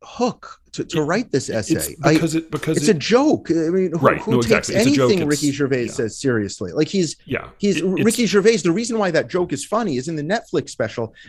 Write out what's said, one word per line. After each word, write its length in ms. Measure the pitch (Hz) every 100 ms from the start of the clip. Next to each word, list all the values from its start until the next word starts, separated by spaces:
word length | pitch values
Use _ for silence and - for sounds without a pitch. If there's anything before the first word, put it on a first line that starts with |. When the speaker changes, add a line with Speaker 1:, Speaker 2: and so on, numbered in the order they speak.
Speaker 1:
hook 560 | - - 240 - - - _
to, 100 | -
to 160 | - 160
Speaker 2:
It, 20 |
Speaker 1:
write 300 | 151 190 247
this 180 | 139 -
Speaker 2:
it's 220 | 110 104
Speaker 1:
essay? 240 | 160 - -
Speaker 2:
because 360 | 139 156 160 160
Speaker 1:
I, 40 |
Speaker 2:
it, 120 | -
because 260 | 151 - 156
Speaker 1:
it's 120 | 147
Speaker 2:
it 60 | 170
Speaker 1:
a 40 |
joke. 500 | - 233 302 - -
I 40 | 165 160
mean, 200 | 185 185
who, 60 | 160
Speaker 2:
Right. 240 | 139 78
Speaker 1:
who 120 | -
Speaker 2:
No, 80 | 123
Speaker 1:
takes 280 | 117 85 -
Speaker 2:
exactly. 60 | -
It's 100 | 123
a 100 | 294
joke. 140 | 127
Speaker 1:
anything 180 | 107 151
Speaker 2:
It's 100 | 147
Speaker 1:
Ricky 100 | 147
Gervais 340 | 139 139 127 117
Speaker 2:
yeah. 60 |
Speaker 1:
says 280 | - 113 -
seriously. 520 | 135 117 98 - 92
Like, 140 | 82 156
he's, 280 | 196 160 - -
Speaker 2:
Yeah. 220 | 131 - -
Speaker 1:
he's 200 | 202 160
Speaker 2:
It, 80 | 180
it's 180 | 185
Speaker 1:
Ricky 240 | 220 220 220
Gervais. 300 | 202 196 226
The 140 | 175
reason 280 | 175 233 226
why 100 | 196
that 200 | 160 117
joke 240 | 180 175
is 120 | 139 -
funny 320 | 214 220 127
is 120 | 135
in 60 | 156
the 60 |
Netflix 480 | 147 220 - 170 -
special, 460 | - 113 - 113 -